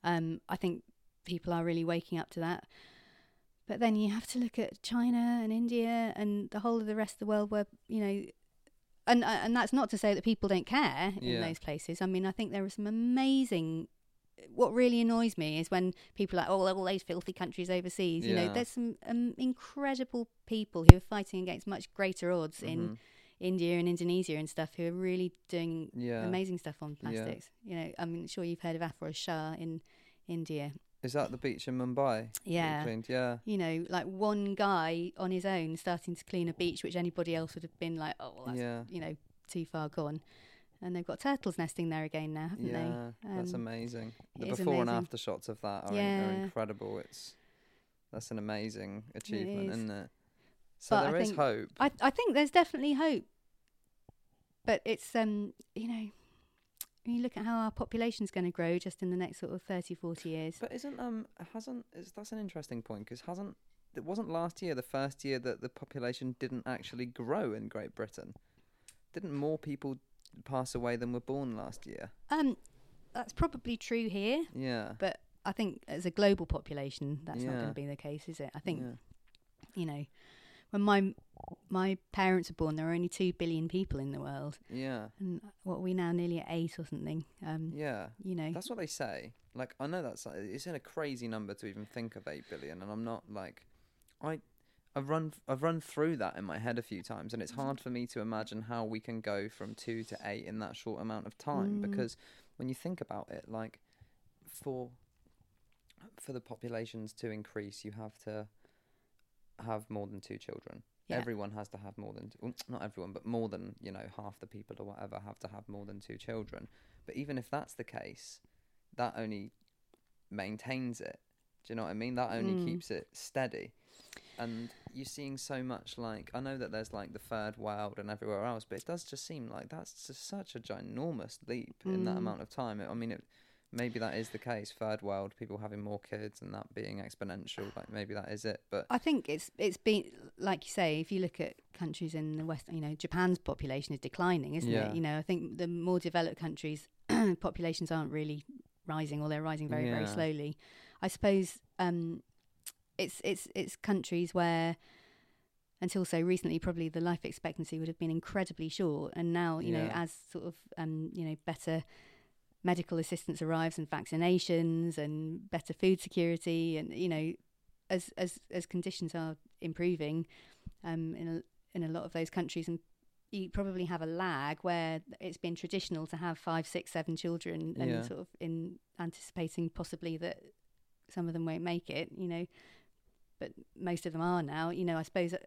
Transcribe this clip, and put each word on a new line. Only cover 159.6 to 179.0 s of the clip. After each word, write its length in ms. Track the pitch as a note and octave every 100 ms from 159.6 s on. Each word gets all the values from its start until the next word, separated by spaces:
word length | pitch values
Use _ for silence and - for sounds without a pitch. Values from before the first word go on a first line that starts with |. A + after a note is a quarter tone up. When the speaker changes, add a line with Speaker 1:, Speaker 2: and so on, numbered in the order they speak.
| -
Speaker 1:
know, 140 | A2+ A2+
Speaker 2:
Yeah. 140 | A2
Speaker 1:
as 80 | D#3+ - -
sort 140 | F3 -
of, 100 | E3 - -
um, 320 | D#3+ D#3+ D#3+
you 120 | - D#3+
know, 100 | D#3 -
better 380 | D#3+ - D#3+ - - - - _ _ _ _ -
medical 320 | F3 E3+ E3+
assistance 440 | D#3+ E3+ - D#3+
arrives 360 | D#3+ E3 E3 D#3+
and 120 | D#3
vaccinations 1080 | D3+ - D#3+ F3 F3+ - E3 E3 E3 E3+ D#3
and 520 | D3 D3+ D#3 E3 -
better 220 | E3+ -
food 260 | D#3+ F#3+ F#3+
security, 800 | - - E3+ E3 - E3 E3 D#3
and, 160 | D#3
you 160 | - F3+
know, 240 | D#3+ D#3 F3 _ _ _ _ _
as, 200 | F#3 - -
as, 240 | F#3 - _
as 140 | F3+ E3+
conditions 480 | F3 F3 - E3 E3+
are 200 | D#3+ D#3 - _
improving, 640 | E3 D#3+ F3 F3 D3+ D#3+ D#3+ - - - - -
um, 300 | F3 E3 D#3+ D#3+
in 120 | E3
a, 160 | E3 - _ _ F3+
in 80 |
a 60 | D#3+
lot 140 | E3 E3+
of 80 |
those 160 | E3 E3
countries, 380 | - F3 - E3
and 100 | E3+ _ _ _ _ _
you 180 | G#3 F#3
probably 360 | - G3 F#3 F3
have 160 | E3+
a 40 | D#3+
lag 540 | E3 F#3 D3 C#3+ D#3+
where 400 | F#3 E3+ E3 D#3+ E3+ -
it's 160 | F#3 -
been 180 | F3 E3+
traditional 520 | E3+ - - E3 D#3+
to 80 | D#3+
have 220 | F3 D#3+
five, 280 | - E3 E3
six, 260 | F3+ -
seven 260 | E3 D#3+ D#3+
children, 580 | F3 E3+ E3+ D#3+ D#3+ F3
and 120 | -
Speaker 2:
Yeah. 120 | A2+
Speaker 1:
sort 160 | A#2 -
of 60 | F3+ -
in 400 | E3+ E3 E3+ F3+ _
anticipating 720 | _